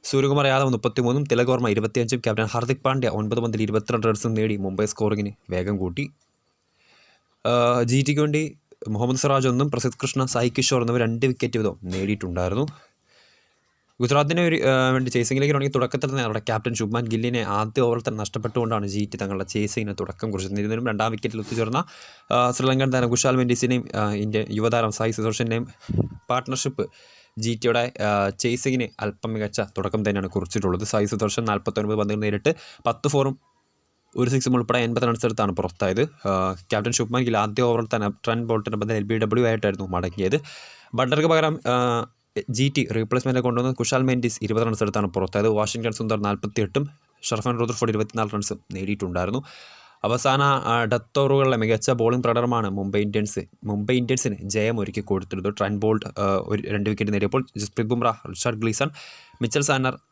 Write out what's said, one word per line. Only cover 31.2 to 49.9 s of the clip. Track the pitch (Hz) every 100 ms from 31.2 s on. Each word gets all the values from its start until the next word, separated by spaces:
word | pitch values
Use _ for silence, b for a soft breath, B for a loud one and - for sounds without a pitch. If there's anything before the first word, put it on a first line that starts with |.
| 107 -
നാൽപത്തൊൻപത് | 113 101 - 107 104 107
പന്തുകൾ | 104 107
നേരിട്ട് | 107 101 151 165 B B 120
പത്ത് | 113 143
ഫോറും | 143 135 139 _ _ _ _ _ _ _ -
ഒരു | 123
സിക്സും | 131 127
ഉൾപ്പെടെ | 127 113 123
എൺപത് | 117 117
റൺസ് | 120 113 120
എടുത്താണ് | 110 101
പുറത്തായത്. | 90 92 - 98 98
ആ, | 156 - 98 95 92 92 -
ക്യാപ്റ്റൻ | 107 110
ശുഭ്മാൻ | 117 113 123
ഗിൽ | 120 110
ആദ്യ | 107 104
ഓവറിൽ | 123 117 110
തന്നെ | 113 104
ട്രെന്റ് | 101 - 117
ബോൾട്ടിൻ്റെ | 117 110 104 107
ബദൽ | 104
എൽ | 110
ബി | 101 113
ഡബ്ല്യു | 107 110 117
ആയിട്ടായിരുന്നു | 113 104 95 95
മടങ്ങിയത്. | 90 90 90 95 147 147 B B B B
ബട്ടർക്ക് | 220 131 151 160
പകരം, | 160 156 156 120
ആ, | 123 123 117 117 _ _ - -
ജി | 110 139 147
ടി | 120 113
റീപ്ലേസ്മെന്റ് | 110 127 131 127
കൊണ്ടുവന്ന് | 123 120 127
കുശാൽ | 127 117 131
മെൻഡിസ് | 131 127 117 -
ഇരുപത് | 107 110 113
റൺസ് | 107
എടുത്താണ് | 104 107 101
പുറത്തായത്. | 95 95 101 110
വാഷിംഗ്ടൺ | 107 107 117 117
സുന്ദർ | 107 110 110
നാൽപത്തിയെട്ടും | 101 101 104 117 101 139 147 - _ _
ഷർഫൻ | - 110 123 117
റുദർഫോർഡ് | 117 117 113
ഇരുപത്തിനാല് | 107 107 110 104
റൺസും | 104 101 104 _
നേടിയിട്ടുണ്ടായിരുന്നു. | 95 95 104 92 87 92 123 B B B B B